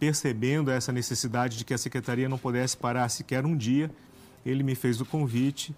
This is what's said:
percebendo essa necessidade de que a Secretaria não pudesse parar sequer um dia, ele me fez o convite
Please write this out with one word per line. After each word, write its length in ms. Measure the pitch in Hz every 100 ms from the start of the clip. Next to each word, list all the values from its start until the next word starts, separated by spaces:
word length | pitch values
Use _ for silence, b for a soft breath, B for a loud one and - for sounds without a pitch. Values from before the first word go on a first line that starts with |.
percebendo 680 | 151 147 143 110 123 151 139
essa 220 | 127 123
necessidade 680 | 123 117 117 123 120 123 113
de 60 |
que 100 | -
a 40 | 127
Secretaria 500 | 135 127 123 120 131
não 100 | 131
pudesse 380 | 131 123 127 -
parar 320 | 120 123 120
sequer 360 | - 123 131
um 120 | 147 160
dia, 340 | 113 135 156 - B B B B 123
ele 160 | 135
me 140 | 135 127
fez 240 | 127 113
o 40 |
convite 680 | 131 156 139 117 135 143 -